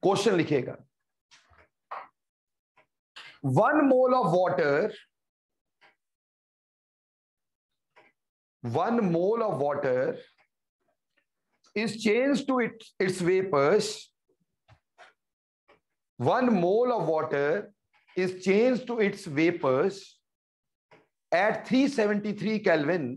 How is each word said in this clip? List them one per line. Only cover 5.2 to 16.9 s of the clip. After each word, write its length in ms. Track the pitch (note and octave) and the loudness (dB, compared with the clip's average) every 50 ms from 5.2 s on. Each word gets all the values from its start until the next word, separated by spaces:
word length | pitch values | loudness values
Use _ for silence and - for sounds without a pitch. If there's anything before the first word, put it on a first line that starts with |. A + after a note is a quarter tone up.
| _ _ _ _ _ _ _ _ _ _ _ _ _ _ _ _ _ _ _ _ _ _ _ _ _ _ _ _ _ _ _ _ _ _ _ _ _ _ _ _ _ _ _ _ _ _ _ _ _ _ _ _ _ _ _ - _ _ _ _ _ _ _ _ _ _ _ _ - | _ _ _ _ _ _ _ _ _ _ _ _ _ _ _ _ _ _ _ _ _ _ _ _ _ _ _ _ _ _ _ _ _ _ _ _ _ _ _ _ _ _ _ _ _ _ _ _ _ _ _ _ _ _ _ -20 _ _ _ _ _ _ _ _ _ _ _ _ -10
one 360 | A#2+ A#2 D3 F3 A3 A#3 A#3 A3 F3+ E3 | -4 -2 -2 0 0 0 0 0 2 0
mole 300 | E3+ F3 F#3+ A3+ A#3 A3+ | 2 2 0 0 0 -2
of 160 | G#3+ - C3+ | -2 -2 -2
water 580 | C#3+ C#3+ C#3+ C3+ C#3+ C3+ B2+ B2+ C3 D#3+ - - - _ _ _ _ _ _ _ _ _ _ _ _ _ _ _ _ _ _ _ _ _ _ _ _ _ _ _ _ _ _ | -2 -2 -2 -2 -2 0 0 0 0 -2 -4 -8 -12 _ _ _ _ _ _ _ _ _ _ _ _ _ _ _ _ _ _ _ _ _ _ _ _ _ _ _ _ _ _
is 200 | G#3 A3 A3 - A3+ G#3 | -4 -4 -4 -4 -4 -2
changed 440 | G#3+ G#3 A#3 B3+ C#4 C#4+ A3 - | 0 2 2 2 0 0 -2 -2
to 140 | - C4 B3+ | -2 -2 -2
it, 240 | A#3 A3 - - - - _ _ | -2 -2 -6 -12 -20 -20 _ _
its 220 | G3 F3+ F#3 - | -4 -4 -2 -2
vapors, 720 | F3+ E3+ F#3 F#3+ F#3+ F#3+ D#3 C#3+ C#3 C#3+ F#3+ G#3+ G#3 - - - - _ _ _ _ _ _ _ _ _ _ _ _ _ - _ _ _ _ _ - - _ _ _ _ _ _ _ _ _ _ _ _ - _ _ _ _ _ _ _ _ _ | 0 0 2 0 0 0 0 2 2 4 2 2 0 -2 -6 -10 -14 _ _ _ _ _ _ _ _ _ _ _ _ _ -20 _ _ _ _ _ -20 -20 _ _ _ _ _ _ _ _ _ _ _ _ -20 _ _ _ _ _ _ _ _ _
one 340 | B2 C#3+ F#3 A#3+ B3+ B3 A3+ F3+ | 0 0 2 2 2 2 2 2
mole 320 | E3 F3 G3 A3 B3 B3 | 2 2 2 2 2 0